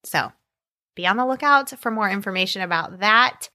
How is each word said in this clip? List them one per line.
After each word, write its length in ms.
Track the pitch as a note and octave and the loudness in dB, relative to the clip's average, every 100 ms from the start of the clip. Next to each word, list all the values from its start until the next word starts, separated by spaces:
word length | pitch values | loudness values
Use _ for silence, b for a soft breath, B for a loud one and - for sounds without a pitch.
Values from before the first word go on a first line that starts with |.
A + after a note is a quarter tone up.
So 260 | - D3+ - _ _ _ _ _ _ | -4 -4 -4 _ _ _ _ _ _
be 140 | - F3+ | -4 0
on 80 | G#3+ | 0
the 100 | B3+ | 0
lookout 440 | C4 D4 C#4 C4+ C4 | 0 4 4 2 -8
for 100 | A#3+ | -6
more 180 | A3 G3+ | -2 -2
information 540 | G3 G3+ F#3 F#3 G3 | -2 -4 -2 -2 -4
about 380 | F3+ E3 - F#3 | -2 -2 -4 -2
that. 480 | G#3 A3+ B3+ - - | 2 4 4 0 -20